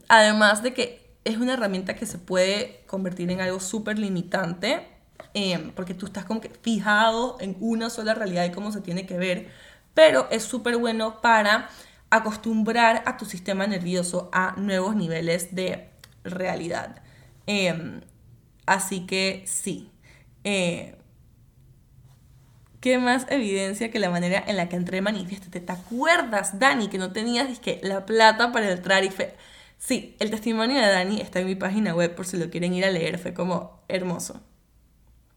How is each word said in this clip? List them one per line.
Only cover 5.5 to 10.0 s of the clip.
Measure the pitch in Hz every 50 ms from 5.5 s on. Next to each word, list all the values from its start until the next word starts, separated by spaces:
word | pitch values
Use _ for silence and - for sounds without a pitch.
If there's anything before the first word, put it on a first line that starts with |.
| 175 160 156 -
porque | - - 185 175 185
tú | - 208
estás | - - 202 180
como | - 220 226
que | - -
fijado | - - - 233 226 208 214 214 208 208 226 226 220 233 247 247 - -
en | 190 196 180 185
una | 220 226 226 226 226 233
sola | - - 214 214 226
realidad | 233 220 190 180 175 175
y | 180
cómo | 180 190 208 214
se | 214 202
tiene | 196 180 170 185 190
que | - 190
ver, | 175 185 185 180 - - - - - - - - - _ _ _
pero | 311